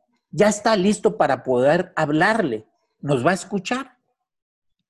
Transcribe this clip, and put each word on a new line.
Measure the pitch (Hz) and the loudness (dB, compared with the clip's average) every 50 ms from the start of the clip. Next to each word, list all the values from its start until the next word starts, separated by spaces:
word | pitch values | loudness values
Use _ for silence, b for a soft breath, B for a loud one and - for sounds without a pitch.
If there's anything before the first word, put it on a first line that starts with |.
| _ _ _ _ _ _ | _ _ _ _ _ _
Ya | - 147 202 214 | 0 2 2 2
está | 214 214 - 233 220 | 2 0 0 0 0
listo | 202 180 208 214 208 - 214 - - | 2 2 2 0 2 0 -2 0 0
para | 175 139 135 123 - | 0 0 0 -2 -2
poder | 131 127 123 127 139 156 175 180 - - | -2 0 2 2 2 2 0 -2 -4 -4
hablarle. | - 156 147 147 156 175 202 220 220 202 143 113 107 - _ _ _ _ _ _ _ | -4 -2 0 0 2 2 2 2 0 -2 -4 -4 -8 -10 _ _ _ _ _ _ _
Nos | - 139 143 127 120 | -4 -2 -2 0 0
va | 160 | 0
a | 190 | 0
escuchar. | 185 - - - 196 190 - 247 254 277 - _ _ _ _ _ _ _ _ _ _ _ _ _ _ _ _ _ _ _ _ | -2 -4 -6 -8 -8 -6 -6 -8 -8 -8 -12 _ _ _ _ _ _ _ _ _ _ _ _ _ _ _ _ _ _ _ _